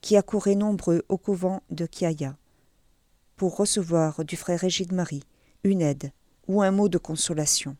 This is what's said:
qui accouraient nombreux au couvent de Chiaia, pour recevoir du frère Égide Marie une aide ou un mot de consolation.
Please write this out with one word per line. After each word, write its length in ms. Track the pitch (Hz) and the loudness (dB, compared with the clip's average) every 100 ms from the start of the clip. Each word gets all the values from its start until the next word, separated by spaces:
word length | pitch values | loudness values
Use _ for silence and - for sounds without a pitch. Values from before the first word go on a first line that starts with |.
qui 160 | - 208 | 4 4
accouraient 380 | - 208 196 202 | 4 -2 2 2
nombreux 500 | 208 202 - 170 - | 0 0 0 0 0
au 100 | 190 | -4
couvent 420 | - 190 185 190 _ | -2 -2 -2 -4 _
de 180 | 156 165 | -8 -8
Chiaia, 460 | - 175 156 139 143 _ _ _ _ _ _ _ _ _ _ | -2 -2 -2 -6 -8 _ _ _ _ _ _ _ _ _ _
pour 200 | 185 175 | -4 0
recevoir 680 | 208 214 170 165 160 151 156 | 0 0 2 2 2 0 -6
du 100 | 170 | -6
frère 280 | - 175 | -4 0
Égide 300 | 185 175 180 | 0 -2 -2
Marie 300 | 185 170 143 - _ _ _ | -2 -2 -6 -12 _ _ _
une 200 | 196 190 | 0 2
aide 280 | 156 139 139 _ _ _ - | 2 0 -6 _ _ _ -2
ou 160 | 196 | 2
un 80 | 196 | 4
mot 180 | 196 202 | 4 2
de 80 | 175 | 2
consolation. 800 | - 160 - 156 151 - 139 139 | -2 -4 -2 -2 0 -2 -2 -12